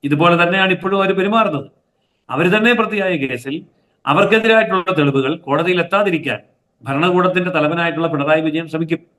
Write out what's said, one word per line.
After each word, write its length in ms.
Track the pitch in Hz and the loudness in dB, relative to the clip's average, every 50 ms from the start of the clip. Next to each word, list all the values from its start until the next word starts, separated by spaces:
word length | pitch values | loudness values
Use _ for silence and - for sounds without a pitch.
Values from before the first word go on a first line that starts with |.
| - | -2
ഇതുപോലെ 320 | 143 147 143 165 175 175 165 170 | -2 0 2 4 4 4 4 2
തന്നെയാണ് 280 | 170 180 190 190 190 | 2 2 2 2 2
ഇപ്പോഴും 260 | 180 175 180 190 196 196 | 0 -2 -2 -2 0 0
അവർ 140 | 190 190 196 180 | 0 0 0 0
പെരുമാറുന്നത്. 500 | 185 202 214 226 220 202 - 147 147 - _ _ _ _ _ _ _ _ _ _ _ _ | 0 0 2 2 0 0 -2 -6 -8 -10 _ _ _ _ _ _ _ _ _ _ _ _
അവർ 160 | 123 135 160 175 | -2 0 2 2
തന്നെ 260 | 185 214 220 233 247 | 2 4 4 2 2
പ്രതിയായ 400 | 220 220 202 208 208 196 185 180 160 | 2 0 -2 -2 -4 -2 -2 -2 -2
കേസിൽ 380 | 139 131 127 120 120 135 139 170 - _ _ _ _ _ _ _ _ | -4 -4 -6 -8 -8 -8 -10 -10 -12 _ _ _ _ _ _ _ _
അവർക്കെതിരായിട്ടുള്ള 920 | 135 143 170 202 - 208 220 214 226 226 220 220 180 185 190 175 185 185 151 | 0 2 2 4 4 2 2 4 4 4 4 4 2 0 -2 -2 -2 0 0
തെളിവുകൾ 380 | 147 143 135 139 131 131 160 | 0 2 2 0 0 0 -4
കോടതിയിൽ 440 | 175 - - 139 151 170 180 180 180 | -6 -4 -4 -2 -2 0 0 0 0
എത്താതിരിക്കാൻ 580 | 165 170 - 202 208 196 175 160 135 135 117 107 - _ _ _ _ _ _ _ 117 | -2 0 0 0 0 0 0 -2 -4 -4 -8 -8 -10 _ _ _ _ _ _ _ -10
ഭരണകൂടത്തിന്റെ 640 | 110 135 139 165 180 180 180 180 185 180 185 180 180 | -6 -4 0 0 2 2 2 2 2 0 0 -2 -2
തലവനായിട്ടുള്ള 580 | - 151 151 151 165 170 170 170 156 156 165 165 | -2 0 0 0 0 -2 -4 -4 -4 -2 -4 -4
പിണറായി 340 | 160 147 143 147 156 160 | -2 -2 0 0 0 0
വിജയൻ 260 | 160 160 147 165 165 156 | 0 -2 -4 -4 -6 -6
ശ്രമിക്കും. 320 | 147 160 165 156 170 165 - _ _ | -4 -6 -2 -2 -4 -6 -6 _ _